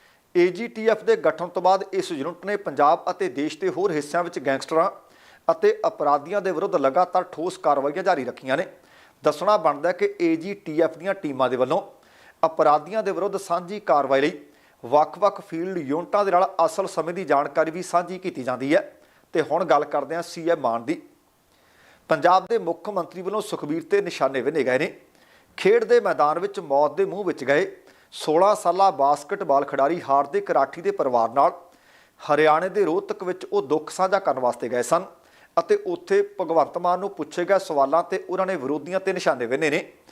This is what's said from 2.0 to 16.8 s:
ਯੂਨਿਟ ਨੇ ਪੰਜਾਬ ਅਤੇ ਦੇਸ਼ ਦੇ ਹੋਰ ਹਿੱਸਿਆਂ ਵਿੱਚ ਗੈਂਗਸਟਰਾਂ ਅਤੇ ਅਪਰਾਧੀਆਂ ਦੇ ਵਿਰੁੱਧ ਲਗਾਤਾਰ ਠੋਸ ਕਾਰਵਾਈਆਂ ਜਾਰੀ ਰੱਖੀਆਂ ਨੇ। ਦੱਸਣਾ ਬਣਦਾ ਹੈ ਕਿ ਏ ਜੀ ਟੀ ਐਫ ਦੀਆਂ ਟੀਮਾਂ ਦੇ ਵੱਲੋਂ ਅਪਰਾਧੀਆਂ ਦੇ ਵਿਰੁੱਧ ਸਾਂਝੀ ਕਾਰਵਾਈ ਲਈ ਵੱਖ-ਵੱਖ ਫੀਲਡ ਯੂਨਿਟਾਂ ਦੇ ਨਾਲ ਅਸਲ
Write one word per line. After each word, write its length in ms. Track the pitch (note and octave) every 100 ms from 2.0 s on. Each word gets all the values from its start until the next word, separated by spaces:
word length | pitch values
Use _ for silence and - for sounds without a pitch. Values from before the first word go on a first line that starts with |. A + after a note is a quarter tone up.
| F3+
ਯੂਨਿਟ 340 | D3 D3+ E3 F#3+
ਨੇ 100 | G3+
ਪੰਜਾਬ 440 | F3 C3+ D3 E3+ F#3
ਅਤੇ 180 | F3 F#3
ਦੇਸ਼ 260 | C3 D3+ -
ਦੇ 100 | F#3+
ਹੋਰ 220 | D3+ G3
ਹਿੱਸਿਆਂ 320 | D3+ D3 E3+
ਵਿੱਚ 160 | E3+ E3+
ਗੈਂਗਸਟਰਾਂ 500 | C3+ C3+ - D#3+ F#3+ - _ _ - - -
ਅਤੇ 280 | E3 G#3 G#3+ E3
ਅਪਰਾਧੀਆਂ 540 | - D3 C#3+ E3 G#3
ਦੇ 100 | F#3
ਵਿਰੁੱਧ 240 | E3 G3+ E3+
ਲਗਾਤਾਰ 480 | C3+ E3 F3 F#3 F3+
ਠੋਸ 260 | D3+ F3 -
ਕਾਰਵਾਈਆਂ 460 | D3+ C#3+ C#3+ E3+
ਜਾਰੀ 220 | F#3 D#3+ A#2+
ਰੱਖੀਆਂ 320 | - C3 C#3+
ਨੇ। 80 | F#3+ - _ - - _
ਦੱਸਣਾ 340 | D3+ - F#3+ G#3+
ਬਣਦਾ 320 | D#3+ C#3+ E3+
ਹੈ 40 |
ਕਿ 200 | F#3 G3+ G3+
ਏ 140 | E3+ D#3+
ਜੀ 180 | F#3 G3+
ਟੀ 240 | E3 D#3
ਐਫ 160 | D#3+ D3+
ਦੀਆਂ 160 | F#3+ G3
ਟੀਮਾਂ 340 | D3+ C3 B2+
ਦੇ 80 | B2+
ਵੱਲੋਂ 240 | B2+ F3 - - _ _ - _
ਅਪਰਾਧੀਆਂ 600 | D#3+ D#3+ D3+ D3+ D#3 A3
ਦੇ 80 | F3
ਵਿਰੁੱਧ 260 | E3 G3 G3
ਸਾਂਝੀ 420 | - F3 F3 G#3
ਕਾਰਵਾਈ 400 | - D3 C3+ C3+
ਲਈ 180 | D3+ - - _ _ _
ਵੱਖ-ਵੱਖ 580 | A#2 D3 D#3 F3 G3 -
ਫੀਲਡ 360 | - E3 F#3 F3+
ਯੂਨਿਟਾਂ 480 | C3+ D#3 E3+ G#3 G3
ਦੇ 60 |
ਨਾਲ 180 | F3 F#3+ - D#3+
ਅਸਲ 220 | G3